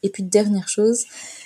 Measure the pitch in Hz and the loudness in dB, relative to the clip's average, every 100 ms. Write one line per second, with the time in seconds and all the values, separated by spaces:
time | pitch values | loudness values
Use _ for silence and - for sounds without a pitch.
0 | 196 196 190 208 208 202 185 - 214 240 | -4 -4 0 2 4 0 -2 2 2 2
1 | - - - - | -4 -12 -16 -16